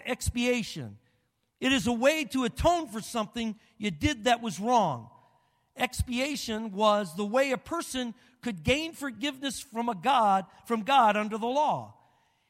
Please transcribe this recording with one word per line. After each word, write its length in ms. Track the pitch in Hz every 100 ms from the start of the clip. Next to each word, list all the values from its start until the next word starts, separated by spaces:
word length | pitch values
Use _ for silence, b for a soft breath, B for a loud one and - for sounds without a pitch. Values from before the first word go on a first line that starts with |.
| -
expiation. 920 | 247 - 240 240 247 190 160 113 104 _ _ _ _ _ -
It 120 | 262
is 160 | 269 190
a 40 |
way 320 | 233 269 311 254
to 180 | 262
atone 440 | 240 - 311 349 285
for 140 | 214
something 540 | - 233 214 240 226 202 b b
you 100 | 208
did 360 | 151 302 240 220
that 180 | 233
was 160 | 233 180
wrong. 500 | 220 247 180 123 110 - b b b b b -
Expiation 960 | 254 - - 240 285 269 - 214 226
was 440 | 190 214 208 185 170
the 100 | 208
way 260 | 247 277
a 60 | 254
person 560 | - 330 - 254 240 - b b
could 220 | 240 180
gain 300 | 156 277 330
forgiveness 680 | - 277 214 285 262 277 -
from 300 | - 220 233
a 60 | 190
God, 500 | 226 269 208 190 190 B B
from 180 | 226
God 340 | 196 277 220 208
under 200 | 214 214
the 100 | 233
law. 480 | 277 294 151 107 - b b b b